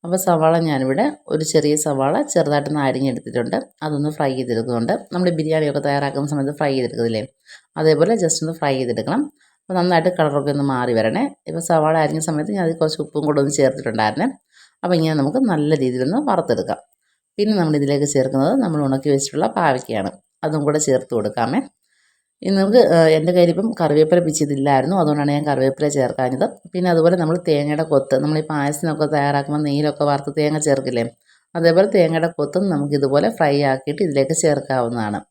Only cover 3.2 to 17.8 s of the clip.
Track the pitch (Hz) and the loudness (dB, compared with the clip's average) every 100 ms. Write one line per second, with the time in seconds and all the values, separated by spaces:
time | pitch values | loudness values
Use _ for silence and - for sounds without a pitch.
3.2 | - 123 120 - - _ 151 147 147 151 | -6 -6 -2 -4 -6 _ -6 -4 -4 -2
4.2 | 143 131 123 113 113 120 117 202 - 180 | -2 -2 -2 -4 -2 -2 -2 -4 -4 -2
5.2 | 180 165 156 156 151 143 143 143 139 135 | -2 0 -2 0 0 -2 -2 -2 -2 -4
6.2 | 143 147 135 147 151 135 120 113 117 110 | -4 -2 -4 -2 -2 -2 -4 -2 -2 -2
7.2 | 104 _ _ - _ - 156 151 170 220 | -6 _ _ -20 _ -2 2 4 2 2
8.2 | 170 - 160 160 147 135 123 117 139 208 | 0 -2 -6 -4 -2 -2 -2 -4 -2 -4
9.2 | 294 _ _ _ _ 185 180 165 160 180 | -4 _ _ _ _ -2 2 2 0 0
10.2 | 156 143 139 143 139 131 123 113 110 190 | 0 0 -2 0 0 0 0 2 0 0
11.2 | 277 - - 160 170 165 151 160 151 156 | -4 -6 -10 -8 0 2 4 2 2 0
12.2 | 160 151 151 202 170 165 156 156 147 151 | -4 -4 -4 -2 -2 0 -2 -2 -6 -4
13.2 | 151 147 139 151 135 - - 110 107 107 | 0 0 0 2 2 2 -6 0 0 0
14.2 | 233 - _ _ - _ 180 175 160 156 | -4 -6 _ _ -20 _ -2 0 0 0
15.2 | 135 247 254 160 147 156 131 123 127 214 | 0 0 0 0 0 0 0 0 -2 -2
16.2 | 294 185 - 110 90 - _ _ _ _ | 0 -2 0 -2 -2 -6 _ _ _ _
17.2 | _ - 208 214 160 151 | _ -4 0 2 2 0